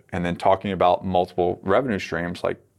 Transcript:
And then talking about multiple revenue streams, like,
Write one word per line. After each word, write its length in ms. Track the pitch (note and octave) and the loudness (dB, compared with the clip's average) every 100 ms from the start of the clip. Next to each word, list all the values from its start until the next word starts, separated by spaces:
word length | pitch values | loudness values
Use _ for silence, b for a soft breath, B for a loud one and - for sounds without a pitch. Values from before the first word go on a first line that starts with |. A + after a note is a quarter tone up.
| _ | _
And 100 | F#2 | -4
then 120 | F2 F2 | -4 0
talking 360 | G2+ F#2+ G#2 | 2 2 0
about 320 | F#2 F2 F2 F#2+ | 2 2 2 0
multiple 540 | F#2 F#2 - F2 F#2+ | 0 0 0 -2 0
revenue 360 | F#2+ G2+ C3+ G2 | 0 0 2 -4
streams, 440 | - E2+ E2+ F2+ | -4 -4 -4 -4
like, 140 | F#2 F2+ _ | -6 -6 _